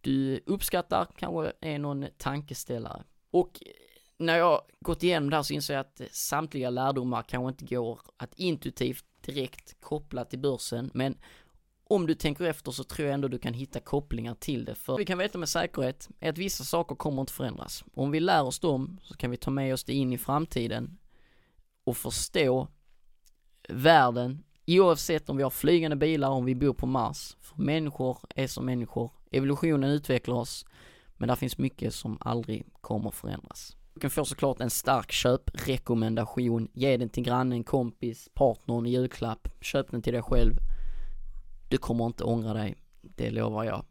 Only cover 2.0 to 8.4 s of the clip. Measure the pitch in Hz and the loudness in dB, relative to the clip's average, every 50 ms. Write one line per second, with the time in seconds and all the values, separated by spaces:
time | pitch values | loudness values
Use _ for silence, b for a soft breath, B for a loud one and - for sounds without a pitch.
2 | 139 - _ _ - 143 139 143 147 147 - - - - 127 117 113 - - - | -6 -8 _ _ -4 -4 -4 -4 -6 -8 -12 -12 -8 -6 -6 -6 -6 -8 -10 -12
3 | - _ _ _ _ _ - 175 180 - _ - - - - - - - _ - | -14 _ _ _ _ _ 2 2 2 2 _ -18 -18 -18 -20 -20 -20 -20 _ -20
4 | _ _ _ _ 165 165 165 170 170 180 151 - - _ - _ - - 165 - | _ _ _ _ 0 2 4 6 6 6 4 4 0 _ -20 _ -4 -4 -2 2
5 | 160 175 180 160 143 143 156 156 143 143 147 147 143 - 147 135 135 _ _ - | 2 2 4 4 2 2 2 0 0 0 -4 -4 -4 -4 -4 -4 -6 _ _ -16
6 | 123 - - - - - - 143 156 156 - 143 127 123 123 123 131 135 139 135 | -16 -12 -8 -6 -4 -2 -2 -2 -4 -4 -6 -4 -4 -2 -2 0 0 0 0 0
7 | 123 127 123 113 113 - - 127 127 127 127 - - - 123 123 120 113 117 117 | -2 -2 -2 -4 -4 -4 -4 -4 -4 -4 -6 -8 -8 -4 -4 -2 -2 -4 -6 -8
8 | - - _ _ - - - - | -14 -20 _ _ -14 -14 -10 -4